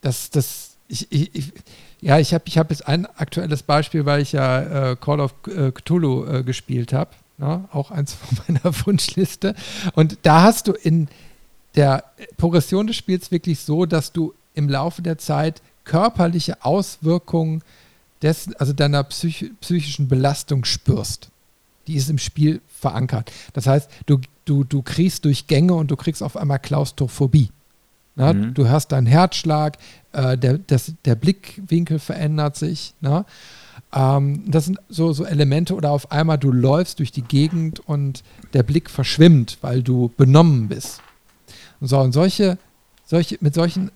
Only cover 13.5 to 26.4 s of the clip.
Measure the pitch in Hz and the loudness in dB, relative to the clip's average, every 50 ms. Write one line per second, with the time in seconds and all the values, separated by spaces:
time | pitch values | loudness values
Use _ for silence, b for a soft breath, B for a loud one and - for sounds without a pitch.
13.5 | 165 - - - 147 160 180 165 175 165 143 - _ 170 160 156 - _ _ _ | -4 -4 -4 -4 -2 -2 0 0 0 -2 -2 -2 _ -4 -4 -4 -6 _ _ _
14.5 | _ - 147 143 139 135 139 170 170 - 175 170 165 156 - - 151 143 151 160 | _ -4 -2 0 0 0 -2 -4 -6 -6 -6 -6 -6 -6 -4 -4 -2 -2 -2 -2
15.5 | 160 - b b b b _ - - 160 196 233 - - 180 170 170 180 - - | -4 -8 b b b b _ -2 0 2 2 2 2 2 0 0 0 -2 -4 -4
16.5 | 151 _ - 123 151 196 190 - - - - 156 165 175 _ - - 170 160 160 | -8 _ -2 0 0 0 -2 -4 -8 -6 -2 0 0 0 _ -2 -2 -2 -2 -2
17.5 | 160 160 b b b b b b b b b b _ _ - 151 160 - - - | -4 -6 b b b b b b b b b b _ _ -2 0 0 -2 -4 -14
18.5 | - - 143 127 143 135 151 143 143 143 139 143 - - - 170 156 - - - | -6 -4 -2 -2 0 0 0 2 2 0 -2 -4 -8 -6 -4 -4 -4 -6 -10 -14
19.5 | 226 _ - - 175 175 147 147 143 - 143 127 139 131 131 139 147 - - - | -14 _ -6 -4 -2 -2 -2 -4 -4 -4 0 0 2 2 2 0 0 -2 -4 -4
20.5 | 147 131 120 - - - _ - - 117 98 - - - - - _ _ _ _ | -2 -2 -2 -2 -4 -4 _ -2 -2 -2 -2 -8 -10 -12 -14 -20 _ _ _ _
21.5 | _ _ _ _ _ _ _ - 160 143 131 139 156 135 - - - - 147 151 | _ _ _ _ _ _ _ -6 -4 -2 -2 0 -2 -2 -4 -4 -2 0 2 2
22.5 | 156 214 _ _ _ - - 135 - 113 131 127 - 113 117 - B B B B | 2 0 _ _ _ -6 -4 -4 -2 -2 -2 -2 -2 -4 -6 -8 B B B B
23.5 | B - 110 131 135 147 143 - B B B - 147 135 127 - _ _ _ - | B -4 2 2 2 2 2 -2 B B B 2 2 2 2 -6 _ _ _ -2
24.5 | 147 139 139 127 - 139 123 - - - 170 190 - - - 147 139 - - - | 0 0 0 0 -2 -4 -4 -4 -2 0 0 0 0 0 0 0 0 0 0 0
25.5 | 156 139 160 180 180 165 156 139 147 131 - - 151 - - 143 - - | 2 4 4 4 4 2 0 -2 -4 -4 -4 -6 -6 -4 -8 -10 -8 -4